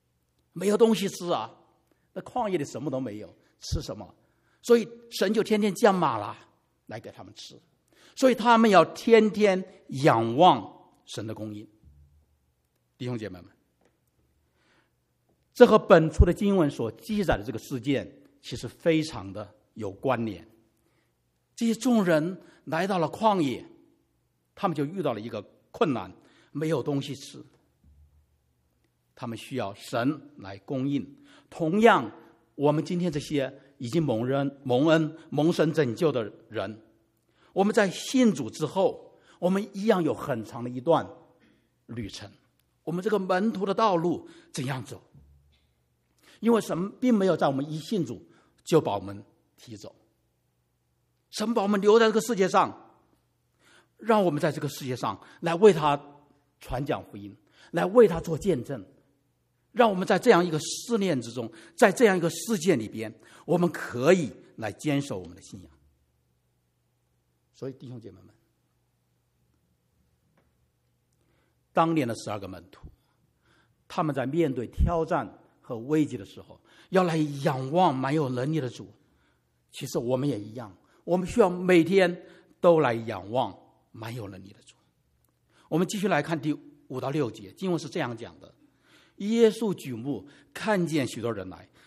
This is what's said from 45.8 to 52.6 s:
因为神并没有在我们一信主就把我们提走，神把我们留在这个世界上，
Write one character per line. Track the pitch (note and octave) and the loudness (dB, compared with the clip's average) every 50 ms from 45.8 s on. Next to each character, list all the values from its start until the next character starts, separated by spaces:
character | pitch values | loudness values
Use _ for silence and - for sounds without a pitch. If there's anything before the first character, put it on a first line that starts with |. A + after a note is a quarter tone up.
| _ _ _ _ _ _ _ _ _ _ - - | _ _ _ _ _ _ _ _ _ _ -12 -4
因 | - A3+ | 2 2
为 | A#3 G#3+ | 4 4
神 | - - E3+ D#3+ F#3 G3+ - - | 2 0 -4 -4 -4 -6 -6 -2
并 | - B3+ | 2 2
没 | A#3+ G3+ F#3+ | 4 4 4
有 | F#3+ D#3+ | 4 2
在 | D3+ F#3 D3 | 4 2 2
我 | |
们 | C3+ C3+ C#3+ D#3 | 0 0 -4 -6
一 | D3+ D#3 | -6 -8
信 | - - A3+ F#3+ D#3 | -8 -4 -2 -2 -2
主 | - A2+ - - - _ _ _ _ _ _ - | -2 -6 -12 -14 -20 _ _ _ _ _ _ -4
就 | - E3+ D#3 | 2 2 2
把 | - A#2 G2+ | 2 2 -2
我 | G2+ | -4
们 | G2 G2 G2+ G#2 A2+ _ _ _ _ _ _ _ | -6 -8 -14 -14 -16 _ _ _ _ _ _ _
提 | - - A2 | -20 -20 -20
走， | G#2 - G2 - _ _ _ _ _ _ _ _ _ _ _ _ _ _ _ _ _ _ _ _ _ _ _ _ _ _ _ | -18 -18 -20 -20 _ _ _ _ _ _ _ _ _ _ _ _ _ _ _ _ _ _ _ _ _ _ _ _ _ _ _
神 | - - G#3+ G#3+ | -8 -6 -4 -2
把 | A#3+ A#3 G3 | 0 0 2
我 | G3+ | 2
们 | G#3 G3+ | 0 2
留 | F#3+ G#3 G#3+ A3+ | 4 6 6 6
在 | A3+ | 6
这 | A3 | 4
个 | G#3+ A3 | 2 0
世 | - - A#3+ | 0 -2 0
界 | F3+ F#3+ F#3 | 0 0 2
上， | G3 G3 | 4 2